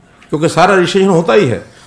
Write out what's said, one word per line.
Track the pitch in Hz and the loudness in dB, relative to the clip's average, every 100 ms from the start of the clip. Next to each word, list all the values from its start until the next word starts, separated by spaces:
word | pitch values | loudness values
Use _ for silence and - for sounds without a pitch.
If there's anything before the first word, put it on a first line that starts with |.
| _ _ - | _ _ -12
क्योंकि | 151 156 | -4 -2
सारा | 160 185 | 0 0
रजिस्ट्रेशन | 190 175 196 190 | 2 0 0 0
होता | 170 175 | 0 0
ही | 226 151 | 0 0
है, | 95 - - | -2 -10 -20